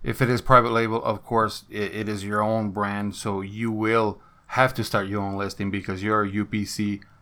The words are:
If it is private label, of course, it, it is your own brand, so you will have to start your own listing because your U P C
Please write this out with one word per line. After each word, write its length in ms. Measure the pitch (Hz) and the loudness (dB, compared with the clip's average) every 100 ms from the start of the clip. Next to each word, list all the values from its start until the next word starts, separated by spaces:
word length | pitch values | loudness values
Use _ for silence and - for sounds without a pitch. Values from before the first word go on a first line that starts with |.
If 180 | 120 110 | -4 0
it 80 | 127 | 2
is 120 | 123 | 2
private 300 | - 127 117 | 6 6 6
label, 320 | 113 113 113 | 2 2 0
of 220 | - 104 - | -2 -4 0
course, 400 | 113 107 - - | 2 2 -2 -10
it, 240 | 104 101 | -6 -4
it 160 | 98 107 | -4 -4
is 140 | 104 | -4
your 180 | 98 104 | -2 0
own 280 | 107 110 107 | 2 0 -2
brand, 460 | 98 101 104 104 98 | -2 -2 -2 -4 -4
so 260 | 110 98 | -4 -4
you 300 | 98 107 113 | -6 -4 -4
will 500 | 107 110 113 107 101 - _ - | 0 2 4 2 -2 -16 _ -6
have 220 | - 131 123 | 2 2 2
to 80 | |
start 240 | 107 107 98 | -2 -2 0
your 140 | 104 | -2
own 140 | 98 98 | -2 -4
listing 360 | 98 - 98 | -4 -2 -4
because 300 | 98 92 95 | -4 -4 -4
your 220 | 104 107 | 0 2
U 220 | 101 101 101 | 2 -2 -2
P 180 | 107 | -2
C 380 | 101 - 104 101 - - | -4 -2 -2 -2 -10 -20